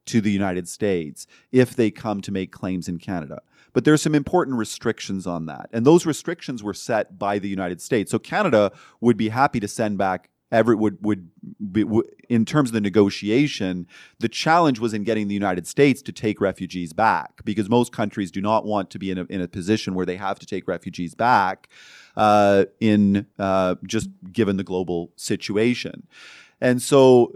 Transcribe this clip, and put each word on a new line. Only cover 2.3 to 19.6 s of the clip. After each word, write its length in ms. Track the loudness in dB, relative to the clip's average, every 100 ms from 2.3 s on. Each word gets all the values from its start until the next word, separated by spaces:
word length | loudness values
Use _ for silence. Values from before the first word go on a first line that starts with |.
make 180 | -6 -6
claims 380 | -8 -6 -6 -6
in 100 | -10
Canada. 440 | -8 -8 -8 -16 _ _ _
But 100 | 0
there 100 | 2
are 40 | 2
some 180 | 2 -2
important 420 | 0 0 0 -4
restrictions 680 | -6 -6 -6 -6 -8 -8 -6
on 200 | -8 -8
that, 220 | -12 -8
and 120 | 2 6
those 200 | 6 4
restrictions 580 | -6 -6 -10 -10 -10
were 100 | -8
set 460 | -10 -4 -2 -4 -6
by 200 | -4 -2
the 100 | -4
United 320 | -6 -6 -6
States. 280 | -4 -4 -2
So 100 | -4
Canada 520 | -4 -2 2 4 2 -2 -20 -2
would 160 | 0 2
be 100 | 0
happy 320 | 2 2 0
to 80 | -6
send 300 | -4 -4 0
back 320 | -2 -2 _ _ -2
every, 260 | 2 4 4
would, 220 | 2 -2
would 280 | -4 -4 -6 _ -20 -12 -4
be, 100 | -2
w-, 260 | 0 0 -4 _ -2
in 160 | 0 2
terms 240 | 0 0
of 40 |
the 60 | -2
negotiation, 1080 | 2 4 4 2 -2 0 0 -2 -6 -6 -10 -18 -20 -8
the 100 | -6
challenge 500 | -4 2 4 4 2
was 140 | -2
in 100 | -4
getting 240 | -2 -2 -2
the 60 |
United 340 | -2 -2 -2 -4
States 340 | 2 2 2
to 120 | -6
take 260 | -6 -4 0
refugees 540 | -2 -2 -8 -8 -8
back, 480 | 0 2 2 -4 _
because 260 | -8 -4 2
most 220 | 2 0
countries 400 | -4 -6 -4 -8
do 80 | -4
not 260 | 0 0 0
want 240 | -4 -4
to 60 | -8
be 140 | -8
in 60 | -6
a, 80 | -6
in 160 | -8
a 60 | -8
position 440 | -6